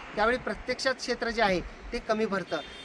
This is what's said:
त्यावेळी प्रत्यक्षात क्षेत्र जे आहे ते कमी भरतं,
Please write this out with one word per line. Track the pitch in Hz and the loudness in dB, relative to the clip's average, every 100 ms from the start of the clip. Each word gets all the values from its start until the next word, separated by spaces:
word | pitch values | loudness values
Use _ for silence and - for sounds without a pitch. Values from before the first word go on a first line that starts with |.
| - 208 | -6 2
त्यावेळी | 220 247 | 4 4
प्रत्यक्षात | 233 208 - 247 269 | 0 -4 -4 0 0
क्षेत्र | 254 - 233 233 | 0 -2 -2 0
जे | 226 | 4
आहे | 208 175 | 4 4
ते | - - - 240 | 0 -10 -8 -6
कमी | - 220 214 | 0 2 2
भरतं, | 190 165 156 - - | 0 -2 -4 -4 -10